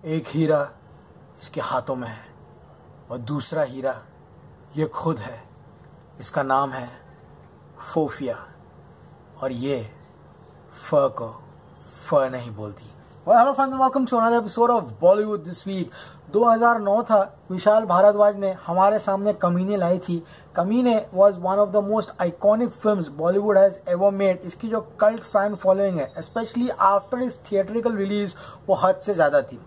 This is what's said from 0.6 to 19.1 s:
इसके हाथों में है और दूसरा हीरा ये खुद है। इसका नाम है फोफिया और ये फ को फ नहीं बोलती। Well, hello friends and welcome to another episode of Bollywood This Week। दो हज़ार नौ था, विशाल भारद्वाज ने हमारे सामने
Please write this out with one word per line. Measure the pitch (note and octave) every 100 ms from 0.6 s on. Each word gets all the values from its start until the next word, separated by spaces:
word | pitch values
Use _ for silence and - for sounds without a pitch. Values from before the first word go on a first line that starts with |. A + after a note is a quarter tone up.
| C#3+ - - - - - - -
इसके | - -
हाथों | A#2+ B2+ A#2+ B2+
में | A#2
है | A2 - - - - - - - - -
और | B2
दूसरा | A2+ D3 - D#3
हीरा | C#3 C3+ C3 A#2 - - - - - - - D3
ये | D#3
खुद | - D#3+ D3+
है। | G2+ - - - - - - - - -
इसका | - -
नाम | C3+ C3+ C#3
है | C3 A#2+ - - - - - - - - - -
फोफिया | E3 D3 - C3+ A#2 - - - - - - - - - -
और | C3
ये | A#2+ C3+ C3 G#2+ - - - - - - - - - -
फ |
को | D3+ C3+ - A2+ - - - - - - - -
फ |
नहीं | D3 C3 B2+ A#2+ G#2
बोलती। | G#2+ G#2 - - - - -
Well, | A3+
hello | C4 C4+
friends | C4+
and | C4
welcome | C4 C4+ B3+
to | A#3+
another | A3+ A#3
episode | G#3+ - A#3+
of | A#3 C#3 G#2
Bollywood | F3 G#3 G#3+ G#3 D#3+
This | F3
Week। | G3 F#3+ D3+ - - - -
दो | G#3
हज़ार | A#3 A3+ A#3 A3+
नौ | G3+ G#3
था, | A3+ G#3+ G3 - -
विशाल | F#3 G#3 A3
भारद्वाज | G#3+ F3+ G#3 G#3 G#3 G3+
ने | G3 F#3 -
हमारे | F3+ G3 G#3+
सामने | -